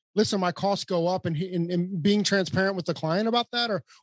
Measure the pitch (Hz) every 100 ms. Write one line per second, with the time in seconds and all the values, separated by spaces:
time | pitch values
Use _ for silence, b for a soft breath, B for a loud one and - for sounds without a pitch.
0 | _ 196 214 202 180 - 196 196 - 180
1 | 170 185 180 151 185 180 170 180 180 190
2 | 151 208 196 196 170 143 190 190 175 165
3 | 160 175 226 240 240 240 240 190 b b